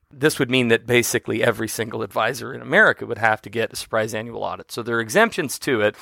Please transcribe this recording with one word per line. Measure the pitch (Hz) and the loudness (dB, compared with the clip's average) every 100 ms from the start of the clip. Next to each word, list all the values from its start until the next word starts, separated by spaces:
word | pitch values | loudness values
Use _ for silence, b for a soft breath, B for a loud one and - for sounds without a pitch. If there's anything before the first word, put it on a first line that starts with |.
| _ | _
this | 143 151 - | 0 0 2
would | 131 | 0
mean | 127 120 | 2 4
that | 113 113 | 2 2
basically | 123 113 117 - 110 | 2 2 -2 -2 0
every | 117 104 113 | 0 0 -4
single | - 113 113 | -6 -6 -6
advisor | 113 120 113 123 117 | -6 -2 -2 -4 -10
in | 117 | -12
America | 120 170 202 - 107 | 0 4 4 2 -4
would | 113 | 0
have | 110 110 | 0 0
to | 107 | -2
get | 110 107 | -4 -4
a | - | -6
surprise | - 113 110 | -4 -2 -2
annual | 110 117 107 | -4 -8 -8
audit. | 101 92 - | -8 -8 -10
So | - | -8
there | 113 117 | -2 -2
are | |
exemptions | 113 151 226 - 143 - | 0 2 2 0 -6 -4
to | - 120 | 0 2
it, | 104 - | 2 0